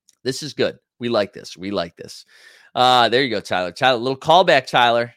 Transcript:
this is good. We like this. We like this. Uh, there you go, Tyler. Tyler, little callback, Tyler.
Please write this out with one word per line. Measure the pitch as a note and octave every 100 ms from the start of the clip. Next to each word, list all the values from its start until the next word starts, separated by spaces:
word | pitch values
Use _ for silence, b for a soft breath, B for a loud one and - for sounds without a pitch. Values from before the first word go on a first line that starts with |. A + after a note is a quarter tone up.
| _ _
this | B2 C3+
is | C#3+
good. | - F#2+ - _ -
We | A#2+
like | A2+ G2
this. | - - -
We | F#2+
like | G2 E2+ -
this. | - - - b b b b
Uh, | - B2+ B2+ A2+
there | A#2+
you | C#3
go, | G2+
Tyler. | - F2+ F2+
Tyler, | - C3 A#2+
little | B2+ C3+
callback, | D#3+ F3 F3+ C#3 -
Tyler. | C3+ A#2+ A#2 A#2+